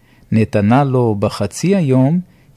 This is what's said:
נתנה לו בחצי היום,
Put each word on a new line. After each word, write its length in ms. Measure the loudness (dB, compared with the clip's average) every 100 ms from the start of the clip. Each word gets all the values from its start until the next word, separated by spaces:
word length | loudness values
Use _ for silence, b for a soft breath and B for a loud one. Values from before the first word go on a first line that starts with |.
| b b b
נתנה 520 | -2 0 0 2 2
לו 320 | 2 0 0 0
בחצי 580 | -4 -4 -8 -4 -2 0
היום, 440 | 2 2 2 0 -6 b b